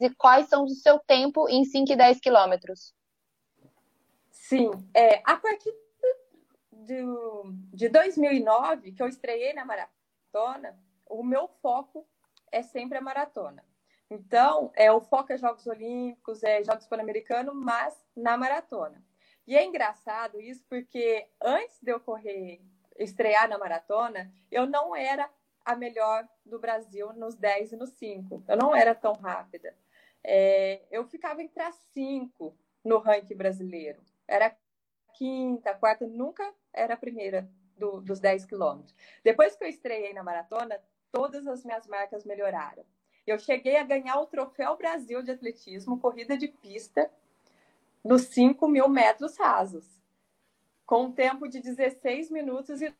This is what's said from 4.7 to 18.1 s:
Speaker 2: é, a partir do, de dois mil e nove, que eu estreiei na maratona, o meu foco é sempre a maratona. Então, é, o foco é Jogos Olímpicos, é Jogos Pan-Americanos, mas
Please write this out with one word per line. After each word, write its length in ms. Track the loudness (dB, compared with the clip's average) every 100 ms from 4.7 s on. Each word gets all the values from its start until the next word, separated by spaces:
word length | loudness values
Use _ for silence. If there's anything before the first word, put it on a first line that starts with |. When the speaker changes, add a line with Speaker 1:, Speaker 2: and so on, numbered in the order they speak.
| 0 2
Speaker 2:
é, 300 | 6 8 8
a 120 | 4 2
partir 360 | 0 -4 -6 -10 _ _ -2 -2 _ _ _ _ _
do, 720 | -20 -10 -8 -6 -8 -10 -12 -14 -16 -16
de 160 | -4 4
dois 280 | 6 6 2
mil 120 | 2
e 80 | 2
nove, 520 | 4 2 2 -2 -6
que 100 | -8
eu 60 | -8
estreiei 440 | -6 -6 -4 -4
na 100 | -6
maratona, 1120 | -8 -10 -10 _ _ _ _ -4 -4 -6 -14 -20 _ _ _
o 160 | -8
meu 260 | -2 -2 -4 -6
foco 440 | -4 -2 -4 -16 -20 _ _ _ _
é 100 | -8
sempre 360 | -6 -10 -10 -10
a 20 |
maratona. 640 | -8 -6 -6 -8 -12 -14 _ _ _ _ _
Então, 600 | -18 0 4 4 4 -2
é, 180 | 4 6
o 80 | 6
foco 320 | 2 -2 0
é 60 | -4
Jogos 280 | -4 -6 -10
Olímpicos, 760 | -12 -10 -8 -8 -10 -12 -4
é 200 | 0 0
Jogos 240 | 0 -4 -4
Pan-Americanos, 680 | -8 -6 -8 -4 -6 -4
mas 400 | -8 -4 -2 -4 -8 _